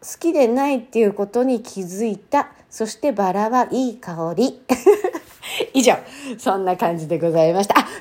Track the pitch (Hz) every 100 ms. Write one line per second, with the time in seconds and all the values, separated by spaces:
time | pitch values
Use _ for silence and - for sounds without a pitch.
0 | - - 339 311 233 254 277 269 - 226
1 | 208 202 202 240 262 240 - 190 180 190
2 | 226 190 _ 285 - - _ - 220 -
3 | 294 202 190 196 220 254 240 240 254 -
4 | - 165 165 170 262 - - - 381 415
5 | 370 330 - - - - - 269 220 -
6 | - 285 277 220 233 196 185 180 175 165
7 | 156 165 170 160 160 185 202 285 - -